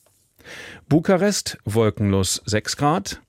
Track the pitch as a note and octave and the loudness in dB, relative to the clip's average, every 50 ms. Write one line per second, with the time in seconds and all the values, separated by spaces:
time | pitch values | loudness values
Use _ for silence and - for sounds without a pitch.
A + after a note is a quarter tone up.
0 | _ _ _ _ _ _ _ _ - - - - - - - - - - C#3 E3 | _ _ _ _ _ _ _ _ -20 -20 -18 -18 -18 -18 -20 -12 -2 2 2 2
1 | D#3+ - F#3+ E3+ F#3+ G#3 G3 - - - - - - A2 G2+ A#2 A2+ G#2 - - | 4 4 2 4 2 2 0 -2 -4 -6 -10 -10 -8 -2 2 2 2 2 2 0
2 | G#2 G2+ G2 G2 F#2+ - - - - - G2+ G#2+ - - - - C#3+ D3 D#3+ G3 | 0 2 2 2 0 0 -2 -4 -4 -4 -4 -2 -2 -4 -4 -2 0 0 0 0
3 | G3 - - - - | -2 -6 -10 -14 -16